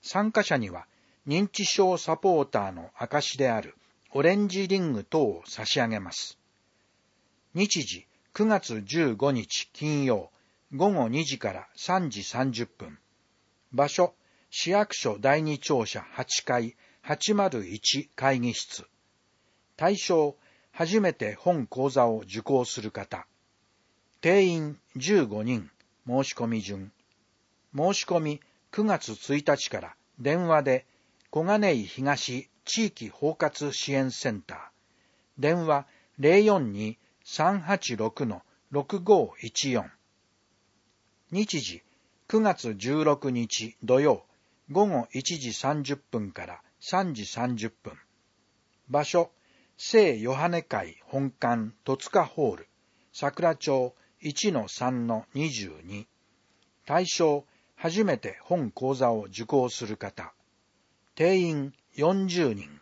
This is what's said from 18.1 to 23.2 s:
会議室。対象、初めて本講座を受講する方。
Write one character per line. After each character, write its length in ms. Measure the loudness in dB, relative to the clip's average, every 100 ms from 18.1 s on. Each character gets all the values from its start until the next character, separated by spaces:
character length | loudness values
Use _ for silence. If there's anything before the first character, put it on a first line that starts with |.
| 0
会 240 | 2 2
議 140 | 0
室。 320 | -4 -10 -14 -18 _ _ _ _ _ _ _ _ -2
対 220 | 0 0
象、 380 | 2 4 4 0 _ _ _
初 280 | -4 0 2
め 120 | 2
て 220 | 0 -6 -2
本 320 | 0 0 -2
講 220 | 0 0
座 180 | 4 4
を 120 | 2
受 220 | -6 -10
講 220 | 2 2
す 180 | 2 -6
る 100 | -8
方。 360 | -10 -10 -12